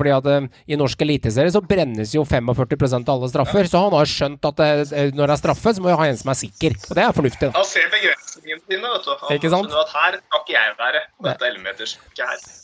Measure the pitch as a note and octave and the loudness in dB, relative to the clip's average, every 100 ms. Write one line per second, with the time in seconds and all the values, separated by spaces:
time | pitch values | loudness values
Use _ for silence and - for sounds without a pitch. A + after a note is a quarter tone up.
0 | C#3+ C3+ C#3 C#3+ C3+ - - D3 C3+ - | 2 2 2 2 0 -8 -4 0 0 0
1 | D#3 C#3+ B2+ A2 E3 F#3+ F3+ G3 D3 A2 | 0 0 0 2 4 2 2 2 0 -2
2 | A2 D3+ C#3+ D3 A#2+ B2 B2 C#3+ C#3 B2 | -2 -2 0 0 0 0 0 0 0 0
3 | A#2+ C3+ B2+ D3+ C3 G3+ F#3 F3 G3+ E3 | 0 -2 0 -2 0 2 2 2 4 4
4 | D3+ - C#3+ C#3+ D3+ C#3+ D#3 D3 D3 D3 | 2 0 -4 -2 -4 2 2 2 0 0
5 | C#3+ C#3 C#3+ D3 F3+ C#3 G#3+ G3+ F3+ E3 | 0 2 2 2 0 0 0 0 2 2
6 | D#3 C#3+ C3+ C3+ - - D#3+ A#2 - E3 | 2 0 -2 -4 -6 -2 -2 -2 -4 0
7 | A3+ F3 C#3 - C#3+ A#2 - - E3+ G#3 | 2 2 0 0 -2 0 0 0 0 0
8 | F#3 D3 - D#3+ D#3 D#3+ - F#3+ A#3+ A3+ | 0 -2 -6 -18 -14 -12 -8 -6 -4 -6
9 | - C#3 - C#3+ E3 F3+ G#3+ G#3 G#3 D3+ | -4 -6 -4 -2 0 0 0 -2 -2 0
10 | E3+ F#3+ - D3+ - C#3+ A2 G#2 A#2+ D3 | 0 -2 -4 -6 -2 0 0 0 -2 -2
11 | D#3 _ D3 B2 B2 A#2+ F#2+ G2 A2 - | -6 _ -6 -4 -4 -4 -8 -10 -12 -12
12 | - - B2 A#2+ - - | -14 -10 -8 -8 -12 -12